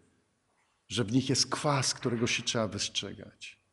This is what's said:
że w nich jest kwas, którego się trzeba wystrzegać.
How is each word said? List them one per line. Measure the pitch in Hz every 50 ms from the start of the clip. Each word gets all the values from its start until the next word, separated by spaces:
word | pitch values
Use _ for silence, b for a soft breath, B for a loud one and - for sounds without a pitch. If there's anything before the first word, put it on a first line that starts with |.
| _ _ _ _ _ _ _ _ _ _ _ _ _ _ _ _ _
że | - 92 107 107
w | 95
nich | 117 131 131 -
jest | 131 - -
kwas, | - - - - 151 143 135 127 - -
którego | - - 127 120 113 120
się | 110 - - 117
trzeba | - - 120 110
wystrzegać. | 98 92 104 - - - - 104 98 101 101 - - - - - - - _ _ _